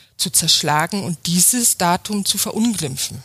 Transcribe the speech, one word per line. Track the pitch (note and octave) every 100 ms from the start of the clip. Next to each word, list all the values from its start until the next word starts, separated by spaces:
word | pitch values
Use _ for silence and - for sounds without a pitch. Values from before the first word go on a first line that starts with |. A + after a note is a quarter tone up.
| - -
zu | -
zerschlagen | - D#3+ - D3+ D3+ E3+ G3+
und | E3+ D#3 E3+
dieses | F3 - B3 A3+ -
Datum | F3 F3+ - G#3 F#3+
zu | G3+
verunglimpfen. | G#3+ G#3+ A#3 F#3 D3 C#3 - G#2+